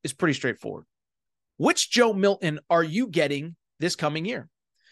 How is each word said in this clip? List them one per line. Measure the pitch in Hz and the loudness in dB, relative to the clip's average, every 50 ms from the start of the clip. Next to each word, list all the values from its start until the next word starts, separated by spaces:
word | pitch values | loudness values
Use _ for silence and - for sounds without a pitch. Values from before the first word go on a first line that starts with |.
| - | -10
is | 151 - | -10 -6
pretty | - 185 160 135 | 0 0 0 0
straightforward. | - - 131 107 - - 110 104 - - _ _ _ _ _ _ _ _ _ _ _ _ _ _ | 0 -2 -4 -4 -4 -8 -12 -12 -12 -14 _ _ _ _ _ _ _ _ _ _ _ _ _ _
Which | - 147 285 349 - - - | 0 2 2 2 2 0 0
Joe | - 233 240 226 208 | 4 4 4 4 4
Milton | 190 190 202 196 - - 160 151 151 - - | 2 2 2 2 2 0 -4 -4 -4 -2 2
are | 170 170 165 | 2 2 2
you | 160 156 220 262 | 2 0 -2 -2
getting | 226 160 170 151 143 143 139 151 165 170 _ _ _ _ - | -2 0 0 0 0 0 -4 -6 -10 -14 _ _ _ _ -4
this | 151 180 - | -4 -4 -4
coming | - 165 151 147 160 165 | -2 -2 -2 -2 -2 -6
year? | 208 254 - - - _ _ _ _ _ _ _ _ | -6 -6 -8 -10 -14 _ _ _ _ _ _ _ _